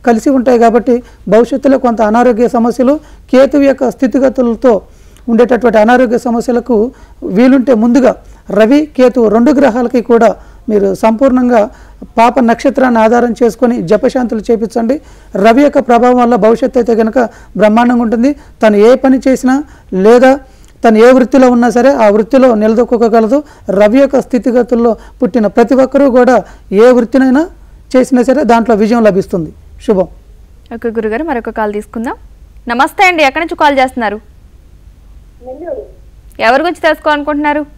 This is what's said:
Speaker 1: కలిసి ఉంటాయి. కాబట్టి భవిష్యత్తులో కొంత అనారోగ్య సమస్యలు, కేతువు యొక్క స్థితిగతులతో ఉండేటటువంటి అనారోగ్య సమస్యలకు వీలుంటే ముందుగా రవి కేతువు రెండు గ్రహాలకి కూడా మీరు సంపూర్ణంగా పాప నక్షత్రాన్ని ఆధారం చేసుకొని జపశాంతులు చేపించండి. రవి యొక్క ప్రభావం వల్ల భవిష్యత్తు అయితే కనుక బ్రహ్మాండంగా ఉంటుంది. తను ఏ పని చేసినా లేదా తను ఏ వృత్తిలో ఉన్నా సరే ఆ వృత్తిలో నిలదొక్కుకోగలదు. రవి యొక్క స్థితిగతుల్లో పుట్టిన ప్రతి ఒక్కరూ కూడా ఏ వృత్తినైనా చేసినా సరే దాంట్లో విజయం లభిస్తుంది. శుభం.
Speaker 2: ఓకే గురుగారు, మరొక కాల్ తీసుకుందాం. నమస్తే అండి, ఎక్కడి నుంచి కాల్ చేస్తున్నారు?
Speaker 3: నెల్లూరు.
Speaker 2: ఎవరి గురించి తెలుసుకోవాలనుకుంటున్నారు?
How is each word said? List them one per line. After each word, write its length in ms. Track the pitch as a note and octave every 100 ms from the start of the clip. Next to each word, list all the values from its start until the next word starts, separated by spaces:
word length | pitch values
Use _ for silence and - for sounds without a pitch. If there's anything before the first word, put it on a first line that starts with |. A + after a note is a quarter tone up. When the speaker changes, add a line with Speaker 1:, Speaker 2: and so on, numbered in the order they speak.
| -
Speaker 1:
కలిసి 240 | A3+ D4
ఉంటాయి. 300 | C4+ A#3+ A#3+
కాబట్టి 440 | A#3 A#3 A#3 A#3+ - - -
భవిష్యత్తులో 500 | G#3+ A#3+ C#4 C#4 C4+
కొంత 240 | B3 A#3
అనారోగ్య 460 | G#3+ A3 B3 A3 A#3+
సమస్యలు, 520 | B3 A#3 A#3 B3 D4+ - - -
కేతువు 300 | B3 C4+ C#4+
యొక్క 280 | C#4 C4 B3
స్థితిగతులతో 920 | - B3+ C4 C4 B3 A#3+ A3 C4 G3+ - - - - -
ఉండేటటువంటి 480 | A3+ A#3+ A#3+ B3 G#3+
అనారోగ్య 400 | G#3+ B3 B3+ A#3
సమస్యలకు 720 | B3+ A#3 A3+ A#3 A3+ A3+ A#3+ - - -
వీలుంటే 500 | - F#3+ B3+ C4+ A#3
ముందుగా 420 | A3+ A#3+ A#3+ A#3+ - - - -
రవి 340 | G3 A3 C#4+ D4+
కేతువు 420 | - B3 B3+ A3
రెండు 240 | G#3+ B3
గ్రహాలకి 500 | C#4 C#4 A3+ A#3+ B3
కూడా 340 | - A#3 A3+ - - - -
మీరు 260 | G#3 G3 F#3
సంపూర్ణంగా 760 | A3+ A3 C4+ B3+ B3 A#3+ G#3 - - - - -
పాప 220 | A#3 B3
నక్షత్రాన్ని 600 | A#3 A3+ C#4+ A#3+ B3+ A#3
ఆధారం 340 | A3 A#3+ B3 G#3+
చేసుకొని 380 | A#3 - A#3+ A#3+
జపశాంతులు 580 | E3+ G#3 B3 C4 A#3+ A3+ G3
చేపించండి. 500 | A3+ A3+ A#3+ A3+ D4 - - - G3+
రవి 280 | G#3 A#3
యొక్క 160 | D4 C#4+
ప్రభావం 380 | A#3+ A#3 B3 B3
వల్ల 180 | A#3+ A#3
భవిష్యత్తు 440 | G#3+ A#3 C4 B3
అయితే 160 | A3 A3
కనుక 240 | A3+ B3+ A3+ - - -
బ్రహ్మాండంగా 440 | G#3+ A3 A#3+ A#3+
ఉంటుంది. 340 | A#3 A3+ C4 C#4+ - -
తను 120 | A3 G#3
ఏ 200 | A3 C4
పని 240 | C#4 C4 C4+
చేసినా 360 | B3+ B3+ C4+ D4+ - -
లేదా 460 | F#3 G3+ A#3+ C4 C#4 - - - _ A#3
తను 120 | G#3+
ఏ 140 | A#3+
వృత్తిలో 400 | C4 B3 C#4 B3+
ఉన్నా 180 | B3 A#3+
సరే 240 | A#3+ B3+
ఆ 160 | C#4 G#3+
వృత్తిలో 460 | G#3 A3 C4+ B3+ G#3+
నిలదొక్కుకోగలదు. 880 | G#3+ A3+ A#3 A#3 A3+ A3+ A3 C4+ D4 - -
రవి 300 | F#3+ G#3 B3+
యొక్క 200 | C4+ C#4
స్థితిగతుల్లో 800 | - B3 A3 A#3+ A#3+ A#3 A#3 G#3+ - -
పుట్టిన 240 | A#3 A#3 G#3
ప్రతి 280 | A#3 A#3 C4
ఒక్కరూ 340 | C4 C#4 C#4
కూడా 340 | B3 B3 A#3+ - - -
ఏ 180 | F#3+ A#3+
వృత్తినైనా 580 | B3 A#3+ C4+ C4 B3+ F4+ - - - - B3+
చేసినా 280 | B3 B3
సరే 200 | B3 C4
దాంట్లో 320 | A#3 A#3 A3+ G#3+
విజయం 280 | G#3+ A#3+
లభిస్తుంది. 500 | G#3 F#3+ - F#3+ D#3 - - -
శుభం. 240 | - F#3+ F3+ - - - - - -
Speaker 2:
ఓకే 160 | A#3 A#3
గురుగారు, 340 | A3+ G#3+ A3+
మరొక 260 | D#4+ B3+ A3+
కాల్ 240 | A3 G#3+
తీసుకుందాం. 420 | G#3 G#3+ A#3 A#3+ A4+ - - - - -
నమస్తే 360 | A#3+ D4 -
అండి, 200 | F#4 E4+
ఎక్కడి 220 | C4+ C#4 E4
నుంచి 100 | E4+
కాల్ 240 | D4+ C4+
చేస్తున్నారు? 400 | C4 B3+ G#3+ G#3+ - - - - - - - - - - - - B3
Speaker 3:
నెల్లూరు. 400 | C#4 E4+ B3+ G3+ - - - - -
Speaker 2:
ఎవరి 200 | A3 C4
గురించి 200 | E4 D#4
తెలుసుకోవాలనుకుంటున్నారు? 840 | E4 D#4 D#4 D4 D4 D4 D4+ D4 C#4+